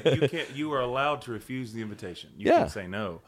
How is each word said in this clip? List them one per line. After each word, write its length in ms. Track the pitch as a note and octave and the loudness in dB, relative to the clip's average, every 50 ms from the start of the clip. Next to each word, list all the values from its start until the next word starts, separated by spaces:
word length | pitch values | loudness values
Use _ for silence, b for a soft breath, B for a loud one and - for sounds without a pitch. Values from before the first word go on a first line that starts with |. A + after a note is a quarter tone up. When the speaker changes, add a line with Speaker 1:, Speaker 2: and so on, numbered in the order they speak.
| - E3 C3+ | 8 6 4
Speaker 1:
if 80 | - - | 4 4
you 60 | C3 | 2
Speaker 2:
<laughs> 20 | |
Speaker 1:
can't, 200 | - E3 C#3+ - C3 | 2 -2 -4 -4 -4
you 160 | C#3 D3+ D#3 D3 | -4 -2 0 0
are 80 | C3+ | 0
allowed 400 | B2 B2 B2 C3 C#3 D3 D3 C#3 - | 0 0 0 0 2 2 0 -2 -4
to 100 | B2 A#2 | -8 -8
refuse 400 | G#2 G#2 - B2+ C3 B2+ A2+ G#2+ | -8 -6 -6 -6 -6 -6 -6 -6
the 100 | A2+ A2 | -6 -6
invitation. 480 | G#2+ G#2 - - F#2 E2+ - - D#2 - | -6 -6 -8 -10 -10 -10 -10 -14 -16 -14
You 100 | D2 G2+ - | -2 4 6
Speaker 2:
Yeah. 100 | D#4+ E4 | 6 6
Speaker 1:
can 80 | - - | 6 2
say 160 | - G#2+ F#2+ | -2 -6 -6
no, 340 | F2+ F#2 G#2 A2 F#2+ E2+ D2+ - | -6 -4 -4 -4 -4 -6 -8 -12